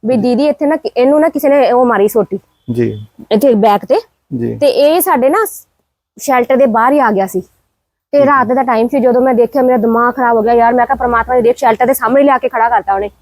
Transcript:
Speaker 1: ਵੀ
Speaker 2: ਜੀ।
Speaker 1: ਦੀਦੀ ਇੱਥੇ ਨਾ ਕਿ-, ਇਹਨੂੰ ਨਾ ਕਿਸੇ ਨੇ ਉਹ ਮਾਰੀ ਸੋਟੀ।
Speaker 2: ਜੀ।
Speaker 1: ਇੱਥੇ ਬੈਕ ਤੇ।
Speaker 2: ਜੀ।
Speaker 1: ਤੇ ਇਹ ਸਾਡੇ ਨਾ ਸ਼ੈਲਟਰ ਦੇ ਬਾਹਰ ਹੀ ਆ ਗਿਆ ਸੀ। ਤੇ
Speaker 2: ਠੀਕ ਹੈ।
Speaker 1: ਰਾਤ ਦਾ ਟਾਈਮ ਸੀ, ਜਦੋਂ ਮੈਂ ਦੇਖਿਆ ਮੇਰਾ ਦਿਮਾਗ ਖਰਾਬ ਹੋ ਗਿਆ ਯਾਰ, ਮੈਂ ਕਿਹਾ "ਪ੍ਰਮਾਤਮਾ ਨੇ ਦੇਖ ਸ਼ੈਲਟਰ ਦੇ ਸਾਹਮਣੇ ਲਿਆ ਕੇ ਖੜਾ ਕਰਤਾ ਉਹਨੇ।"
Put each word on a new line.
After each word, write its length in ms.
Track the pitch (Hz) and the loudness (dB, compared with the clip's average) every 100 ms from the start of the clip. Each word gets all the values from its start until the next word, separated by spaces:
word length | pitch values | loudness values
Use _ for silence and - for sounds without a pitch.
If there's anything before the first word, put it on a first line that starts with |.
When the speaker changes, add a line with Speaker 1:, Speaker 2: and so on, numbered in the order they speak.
| 214 | -2
Speaker 1:
ਵੀ 100 | 247 | -2
Speaker 2:
ਜੀ। 60 | |
Speaker 1:
ਦੀਦੀ 240 | 247 240 294 | 0 0 0
ਇੱਥੇ 200 | 294 294 | 0 -2
ਨਾ 100 | 311 | -2
ਕਿ-, 160 | 415 - | -4 0
ਇਹਨੂੰ 240 | 254 302 | 2 2
ਨਾ 80 | 320 | 0
ਕਿਸੇ 200 | 302 277 | 0 0
ਨੇ 220 | 285 240 | 2 2
ਉਹ 140 | 240 | 2
ਮਾਰੀ 240 | 247 220 208 | 2 2 0
ਸੋਟੀ। 300 | 226 202 190 _ _ - | 0 -4 -6 _ _ -8
Speaker 2:
ਜੀ। 340 | 120 117 107 107 _ - | -4 -4 -4 -14 _ -4
Speaker 1:
ਇੱਥੇ 220 | 214 277 | 0 2
ਬੈਕ 300 | 226 214 202 | 2 2 0
ਤੇ। 120 | 196 330 - _ _ 131 | 0 -4 -4 _ _ -8
Speaker 2:
ਜੀ। 220 | 117 113 | -6 -2
Speaker 1:
ਤੇ 80 | 285 | -2
ਇਹ 340 | - 285 330 | 2 2 2
ਸਾਡੇ 280 | 359 302 254 | 0 0 0
ਨਾ 180 | 370 427 - - _ _ _ _ - | 0 -4 -8 -20 _ _ _ _ -16
ਸ਼ੈਲਟਰ 360 | - 254 240 262 | -4 -2 0 0
ਦੇ 100 | 269 | 2
ਬਾਹਰ 260 | 208 233 | 2 0
ਹੀ 60 | 294 | 2
ਆ 120 | 247 | 0
ਗਿਆ 160 | 208 190 | 0 -2
ਸੀ। 140 | 185 | -6
ਤੇ 800 | 185 _ _ _ _ _ _ 285 | -10 _ _ _ _ _ _ 0
Speaker 2:
ਠੀਕ 100 | 277 | 2
ਹੈ। 80 | 277 | 2
Speaker 1:
ਰਾਤ 100 | 233 | 0
ਦਾ 160 | 254 | -2
ਟਾਈਮ 260 | 254 226 233 | 0 -2 -2
ਸੀ, 120 | 277 | 0
ਜਦੋਂ 220 | 247 240 | 0 2
ਮੈਂ 120 | 262 | 0
ਦੇਖਿਆ 280 | 240 233 285 | 0 0 0
ਮੇਰਾ 140 | 254 254 | 0 0
ਦਿਮਾਗ 380 | 220 226 240 | 0 0 0
ਖਰਾਬ 220 | 233 247 233 | 0 0 0
ਹੋ 60 | |
ਗਿਆ 120 | 220 | 0
ਯਾਰ, 200 | 233 233 | 2 2
ਮੈਂ 120 | 247 240 | 2 0
ਕਿਹਾ 100 | 262 | -2
"ਪ੍ਰਮਾਤਮਾ 380 | 247 233 226 | -2 -2 -2
ਨੇ 80 | 254 | 0
ਦੇਖ 140 | 233 240 | 0 0
ਸ਼ੈਲਟਰ 300 | 247 220 247 | 0 0 0
ਦੇ 80 | |
ਸਾਹਮਣੇ 280 | 262 226 262 | 0 0 2
ਲਿਆ 160 | 285 262 | 2 2
ਕੇ 100 | 254 | -2
ਖੜਾ 200 | 247 233 | -2 0
ਕਰਤਾ 260 | 233 190 | 0 -2
ਉਹਨੇ।" 160 | 196 202 _ | -4 -4 _